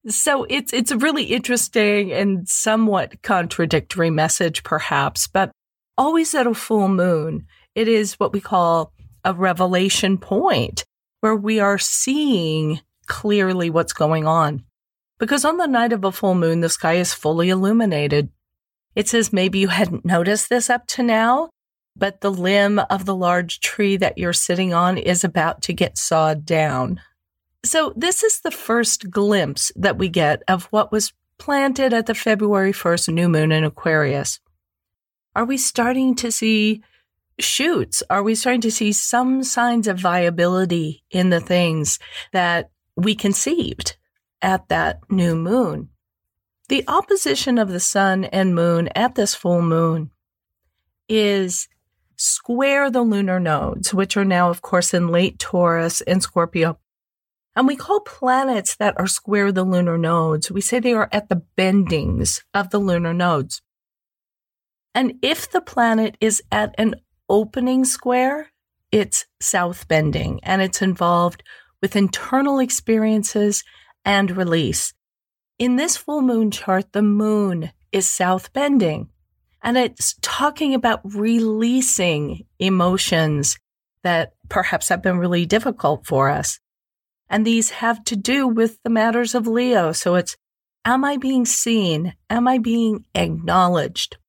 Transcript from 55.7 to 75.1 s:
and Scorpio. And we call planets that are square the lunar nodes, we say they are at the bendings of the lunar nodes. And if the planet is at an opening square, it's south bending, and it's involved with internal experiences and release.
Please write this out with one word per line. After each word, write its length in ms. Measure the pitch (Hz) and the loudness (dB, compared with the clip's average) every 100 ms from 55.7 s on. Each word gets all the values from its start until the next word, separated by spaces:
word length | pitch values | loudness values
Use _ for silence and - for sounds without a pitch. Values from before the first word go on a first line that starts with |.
| 165 165 - | 2 0 -2
and 200 | - 185 | 0 0
Scorpio. 560 | - - 170 170 160 156 _ _ _ _ _ _ _ | 0 -2 -2 0 0 -2 _ _ _ _ _ _ _
And 120 | - 262 | 0 0
we 80 | |
call 240 | 269 - 415 | 0 -2 -2
planets 760 | 415 - 254 254 269 226 185 | -2 -4 0 2 2 -2 -4
that 180 | - 208 - | -2 -2 0
are 80 | 190 | -4
square 440 | - - 208 202 | -4 -2 0 2
the 120 | 185 | 0
lunar 340 | 185 180 175 165 | 0 2 2 0
nodes, 540 | 165 170 160 156 - | 0 2 2 0 -2
we 100 | 185 | -4
say 180 | - 247 | -2 0
they 140 | 247 | 0
are 160 | 226 - | 0 0
at 180 | 208 208 | -2 -2
the 120 | 175 - - | -4 -2 0
bendings 840 | 190 196 175 160 - - 123 - _ | 2 2 2 -2 -2 -2 -2 -4 _
of 160 | 202 190 | -6 -2
the 80 | 208 | -2
lunar 340 | 196 170 170 | 0 0 -2
nodes. 520 | 170 175 156 131 - _ _ _ _ _ _ _ _ _ _ _ _ _ | 0 2 2 -2 -10 _ _ _ _ _ _ _ _ _ _ _ _ _
And 220 | - 262 - | -2 -2 -2
if 260 | 254 320 - | -2 -2 -2
the 120 | 370 | -4
planet 540 | 349 - 233 220 220 - | -2 0 2 2 0 0
is 220 | 220 208 - | 0 0 0
at 240 | 208 214 - | -2 0 0
an 160 | 220 - _ _ - | -2 -2 _ _ 0
opening 580 | 202 214 269 247 254 | 2 2 -2 0 2
square, 680 | 254 - 247 247 254 294 302 _ _ _ _ | 0 -2 0 2 0 -2 -10 _ _ _ _
it's 340 | 214 202 - - _ | 0 0 -4 -8 _
south 480 | - 190 170 180 - | -4 -2 -2 -6 0
bending, 520 | 160 156 156 170 - | 0 2 -2 -4 -6
and 180 | - 190 | -2 0
it's 220 | 190 - | 0 0
involved 580 | 190 175 175 175 175 - - - _ _ | -2 0 2 2 0 -4 -20 -20 _ _
with 140 | 196 | -2
internal 640 | 208 196 - - 262 277 269 | 0 0 0 0 0 2 0
experiences 1040 | 254 - - 220 220 214 208 214 208 202 - _ _ _ | 0 -2 0 2 2 0 0 0 0 0 -8 _ _ _
and 320 | 190 202 196 185 | 0 2 2 0
release. 560 | 175 165 127 - - _ _ | 0 2 0 -2 -6 _ _